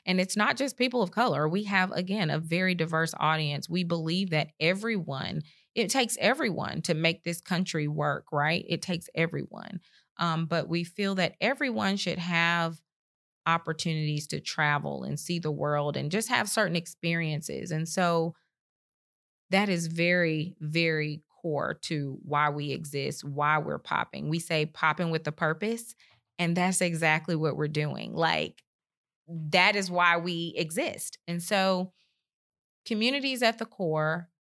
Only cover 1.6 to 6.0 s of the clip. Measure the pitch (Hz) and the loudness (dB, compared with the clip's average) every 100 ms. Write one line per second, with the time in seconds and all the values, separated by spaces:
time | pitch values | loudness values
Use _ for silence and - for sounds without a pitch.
1.6 | 208 196 185 - 185 214 156 151 160 170 | 2 2 2 0 -2 0 0 0 0 0
2.6 | 185 175 165 160 160 - 151 156 151 143 | 2 2 0 0 0 0 0 2 0 -4
3.6 | - 180 170 170 160 180 190 156 151 - | -2 -2 0 0 0 0 0 0 -2 0
4.6 | 160 190 226 208 165 135 90 156 - _ | 0 0 -2 -4 -4 -6 -4 -6 -8 _
5.6 | _ - 190 269 | _ -2 0 2